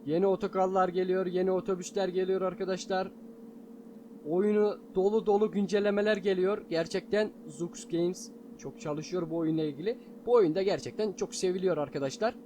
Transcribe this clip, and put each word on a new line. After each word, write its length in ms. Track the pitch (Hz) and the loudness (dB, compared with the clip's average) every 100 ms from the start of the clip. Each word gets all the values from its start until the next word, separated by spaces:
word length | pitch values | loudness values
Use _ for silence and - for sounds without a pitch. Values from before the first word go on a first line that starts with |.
| 120 | 0
Yeni 220 | 160 196 | 2 4
otogarlar 600 | 185 202 190 185 190 185 | 2 0 0 2 4 2
geliyor, 360 | 180 185 185 185 | 2 0 0 0
yeni 260 | 180 185 | 2 2
otobüsler 560 | 185 175 185 180 202 185 | 2 0 -4 -4 -2 0
geliyor 340 | 180 185 190 | 0 0 2
arkadaşlar. 720 | 185 185 185 185 - 185 190 - - - - - - - - - - - 147 | 0 -2 -4 -4 -2 -2 -2 -8 -18 -18 -18 -18 -18 -18 -18 -20 -18 -12 -2
Oyunu 500 | 175 208 208 208 - - 185 | 2 4 4 2 0 -4 0
dolu 300 | 190 214 190 | 2 2 4
dolu 260 | 202 214 | 4 4
güncellemeler 680 | 196 196 202 208 202 208 214 | 2 2 2 2 2 2 2
geliyor. 480 | 196 185 185 208 220 | 2 2 2 0 -2
Gerçekten 640 | 165 170 190 - 202 214 - - | -2 0 -4 0 0 0 -4 -16
Zux 400 | 151 170 - - | -8 -8 -8 -4
Games 440 | 170 175 180 - - - - | 0 0 -2 -12 -16 -20 -14
çok 240 | 143 - | -14 -10
çalışıyor 480 | 160 151 151 180 165 | -6 -6 -4 -4 -2
bu 80 | 165 | 0
oyunla 260 | 160 160 | 2 2
ilgili. 340 | 156 143 185 240 - - - | 0 -2 -4 -6 -10 -10 4
Bu 80 | |
oyunda 280 | 240 175 170 | 6 6 4
gerçekten 520 | 190 165 123 117 214 | 2 0 -4 -4 -4
çok 220 | - 202 - | -2 -6 -2
seviliyor 420 | 185 185 185 160 | 0 2 2 0
arkadaşlar. 580 | 139 143 135 - 220 240 | -2 -2 -4 0 -2 -2